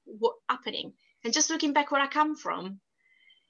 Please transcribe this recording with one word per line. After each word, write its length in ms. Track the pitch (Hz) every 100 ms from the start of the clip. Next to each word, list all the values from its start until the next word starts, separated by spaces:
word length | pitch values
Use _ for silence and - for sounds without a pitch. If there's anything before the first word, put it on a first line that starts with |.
| -
what 320 | 214 233 - -
happening. 440 | 254 - - - - _ _
And 100 | 233
just 180 | 302 302
looking 220 | 320 302
back 180 | 285 285
where 100 | 277
I 60 | 277
come 280 | 302 311 302
from, 440 | 175 175 185 196 _ _ _ _ _ _ _